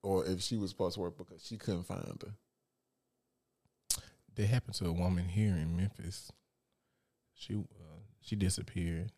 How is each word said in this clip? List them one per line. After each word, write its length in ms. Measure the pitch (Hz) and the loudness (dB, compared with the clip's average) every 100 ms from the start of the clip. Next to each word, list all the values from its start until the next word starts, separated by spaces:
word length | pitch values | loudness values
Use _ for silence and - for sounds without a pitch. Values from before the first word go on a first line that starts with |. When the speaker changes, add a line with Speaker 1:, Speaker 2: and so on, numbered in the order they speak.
Speaker 1:
or 220 | 95 95 92 | 4 2 4
if 140 | 92 | 0
she 140 | - 113 | 0 0
was 120 | 98 | -2
supposed 220 | - 92 98 | 0 0 0
to 40 | |
work 180 | 87 82 | -4 -6
because 260 | 87 85 | -16 -14
she 140 | - 107 | -12 -6
couldn't 280 | - 90 90 | -2 -2 -2
find 180 | 95 - - | -6 -6 -10
her. 100 | - 107 _ _ _ _ _ _ _ _ _ _ _ _ _ _ _ - - _ _ - | -10 -14 _ _ _ _ _ _ _ _ _ _ _ _ _ _ _ -4 -4 _ _ 0
Speaker 2:
That 120 | 104 | 2
happened 280 | 120 - - | 2 0 -4
to 100 | 90 | 0
a 60 | |
woman 320 | 82 90 90 87 | 2 4 4 2
here 280 | 95 107 90 | 4 4 4
in 200 | 80 85 | 2 2
Memphis. 560 | 98 - 87 95 - - _ _ _ _ _ _ _ _ _ | 0 -2 -10 -10 -14 -20 _ _ _ _ _ _ _ _ _
She, 220 | _ - 104 | _ -4 -4
uh, 440 | 90 - 80 78 107 _ | -4 -10 -20 -18 -20 _
she 140 | - 107 | -4 2
disappeared 760 | 95 - - 95 85 82 95 | 4 2 -2 -2 0 0 -4